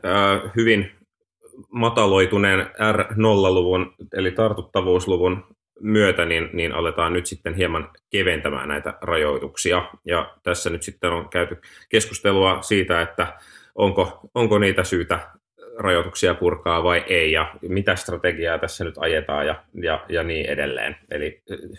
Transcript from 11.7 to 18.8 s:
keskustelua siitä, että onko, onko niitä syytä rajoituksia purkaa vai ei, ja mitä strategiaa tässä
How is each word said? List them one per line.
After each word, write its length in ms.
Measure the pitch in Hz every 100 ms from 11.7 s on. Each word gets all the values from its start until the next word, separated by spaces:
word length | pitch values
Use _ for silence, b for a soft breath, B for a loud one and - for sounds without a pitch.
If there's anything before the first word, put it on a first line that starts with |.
| b b
keskustelua 720 | 110 - - 101 98 95 90
siitä, 400 | - 101 90 85
että 360 | 85 - 85 b b b b -
onko, 440 | 101 95 90 - - 123
onko 240 | 113 104
niitä 240 | 101 92
syytä 360 | 90 90 82 80 - - _ _ 107 113
rajoituksia 580 | 98 87 82 - 90 85
purkaa 480 | 90 - 87 85
vai 200 | 87 87 -
ei, 240 | 87 80
ja 240 | 78 80 -
mitä 340 | 87 95 98 90
strategiaa 640 | - 87 90 80 85 80
tässä 240 | 78 -